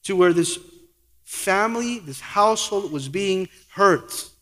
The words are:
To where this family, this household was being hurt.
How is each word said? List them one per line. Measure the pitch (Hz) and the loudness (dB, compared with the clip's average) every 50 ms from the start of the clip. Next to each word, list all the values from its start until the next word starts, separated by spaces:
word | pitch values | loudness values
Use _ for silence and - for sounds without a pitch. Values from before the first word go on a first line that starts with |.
| _ | _
To | - 196 | -4 2
where | 180 180 180 | 4 4 4
this | 170 170 165 165 - - - - - - - _ _ _ _ _ _ _ _ | 6 4 0 -2 -4 -10 -12 -20 -20 -20 -20 _ _ _ _ _ _ _ _
family, | - - - - - 185 196 208 226 233 233 240 240 240 233 | -16 -14 -8 0 0 2 2 2 0 -2 -4 -4 -4 -6 -8
this | 185 147 131 135 | -10 -14 -14 -14
household | - - - 202 208 220 220 220 - - 214 196 202 165 156 | -14 -6 0 2 4 4 4 2 -2 -4 -4 -4 -4 -4 -6
was | 143 135 135 | -6 -8 -6
being | 139 190 202 196 190 185 185 175 _ _ _ _ | -4 -4 -2 0 0 -2 -4 -6 _ _ _ _
hurt. | - - 202 196 175 131 - - - - - - _ _ | -2 2 4 4 4 2 0 -8 -12 -12 -12 -14 _ _